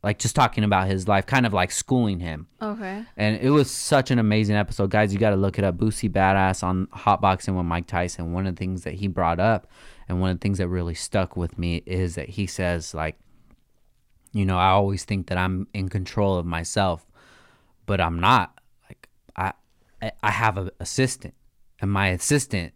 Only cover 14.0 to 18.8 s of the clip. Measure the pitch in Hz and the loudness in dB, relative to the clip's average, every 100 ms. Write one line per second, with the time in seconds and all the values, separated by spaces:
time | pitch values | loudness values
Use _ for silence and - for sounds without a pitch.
14 | _ _ _ 107 95 90 92 95 98 98 | _ _ _ -2 0 4 4 4 2 -2
15 | - 98 90 90 92 92 98 104 95 101 | -4 -6 -2 -2 0 -2 -6 -6 -4 -4
16 | 90 - 101 92 85 82 82 - 95 82 | -4 0 0 0 -2 -6 -4 0 0 0
17 | _ _ - - _ _ _ _ - 98 | _ _ -20 -20 _ _ _ _ -4 0
18 | 85 85 95 123 - _ _ _ | 0 2 4 4 2 _ _ _